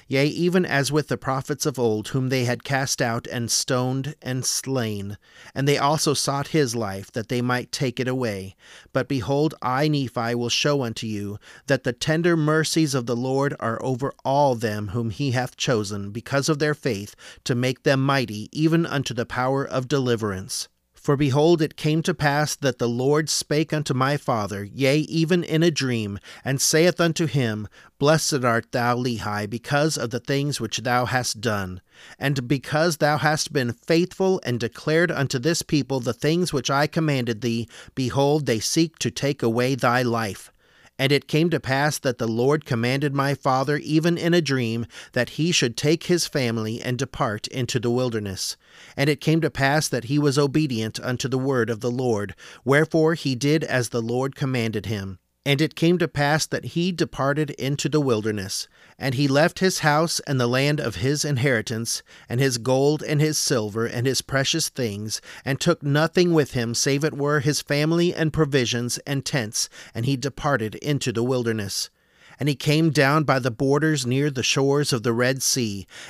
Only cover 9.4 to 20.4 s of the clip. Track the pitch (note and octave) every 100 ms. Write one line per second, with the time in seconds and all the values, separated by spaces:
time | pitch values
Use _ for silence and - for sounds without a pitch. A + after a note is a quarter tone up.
9.4 | D#3 - B2 B2+ D#3 D3 C3+ - A#2 A#2+
10.4 | A#2+ - D3+ C#3+ A#2+ A2 A2+ G#2 G2+ G#2
11.4 | - - - C3+ - A#2+ - D#3 F3 E3
12.4 | D3+ D#3 D#3 E3+ D#3 C3 A#2 A#2+ C3 C3+
13.4 | C#3 D3 A2+ A2+ B2+ B2+ C3+ - - C3+
14.4 | C#3+ A#2+ A2+ G#2 G#2 A#2 A#2 F#2+ C#3+ B2
15.4 | B2 - - A#2 G2+ G#2 G2+ G#2+ - C#3
16.4 | C3+ D3+ D3+ D3 C#3 G2 G#2 - - -
17.4 | - B2 B2+ C3+ - C3+ C3+ C#3 A2+ G#2
18.4 | G#2+ - D#3 E3 E3+ C#3 C3 A#2+ A2+ -
19.4 | B2+ C3+ C#3 C3 B2+ C#3+ B2 A#2 G#2+ F#2+